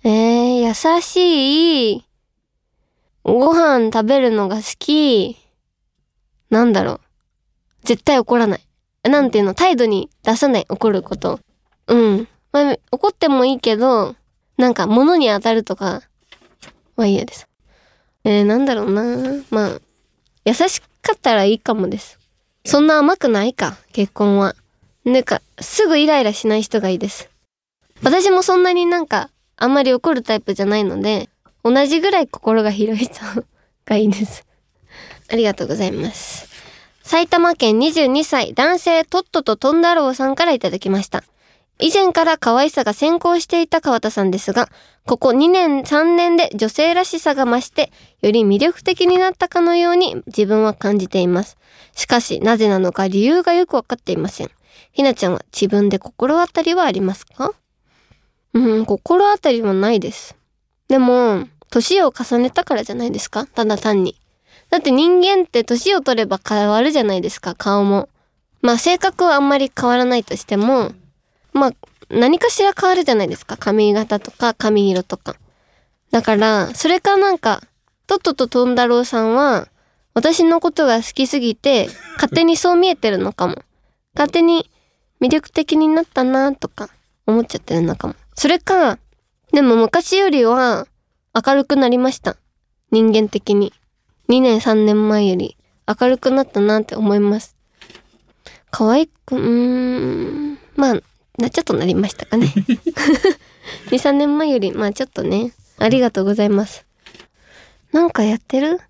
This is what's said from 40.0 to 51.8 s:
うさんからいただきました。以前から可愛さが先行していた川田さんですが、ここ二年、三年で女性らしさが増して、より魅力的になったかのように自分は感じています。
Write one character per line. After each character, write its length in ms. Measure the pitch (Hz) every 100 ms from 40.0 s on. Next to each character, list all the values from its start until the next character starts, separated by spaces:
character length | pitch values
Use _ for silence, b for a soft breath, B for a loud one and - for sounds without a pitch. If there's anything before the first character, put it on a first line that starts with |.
| 277
う 40 |
さ 140 | 262 269
ん 80 | 269
か 100 | 339
ら 60 |
い 80 | 269
た 100 | 190
だ 80 | 190
き 140 | 190
ま 100 | 196
し 60 | 196
た。 160 | - - _ _ _ _ _
以 100 | 320
前 220 | 392 381
か 120 | 339 330
ら 120 | 320
可 180 | - 233
愛 140 | 294
さ 140 | -
が 100 | 240
先 260 | 208 294 339
行 200 | 349 349
し 80 | -
て 160 | 339
い 40 | 330
た 140 | 330
川 180 | 311 240
田 120 | -
さ 120 | -
ん 60 | 196
で 80 | 185
す 160 | -
が、 160 | 196 - b b b -
こ 120 | 247
こ 160 | 269
二 160 | 269 320
年、 340 | 370 339 277
三 320 | 262 294 330 339
年 220 | 349 339
で 140 | 339
女 160 | 208 220
性 240 | - 311
ら 120 | 349 370
し 140 | 330
さ 140 | -
が 120 | 277 254
増 140 | 240
し 100 | 247
て、 220 | - - b b b
よ 100 | 202
り 100 | 220
魅 180 | 214 202
力 240 | 302 -
的 240 | - 359 359
に 100 | 359
な 140 | 370
っ 20 |
た 160 | 359 349
か 120 | 349
の 140 | 339 339
よ 160 | 349
う 40 | 349
に 260 | 370 - -
自 180 | - 202
分 180 | 214
は 120 | 220 214
感 240 | 202 208
じ 80 | 185
て 120 | 196
い 80 | 180
ま 140 | 180
す。 160 | 208 - b b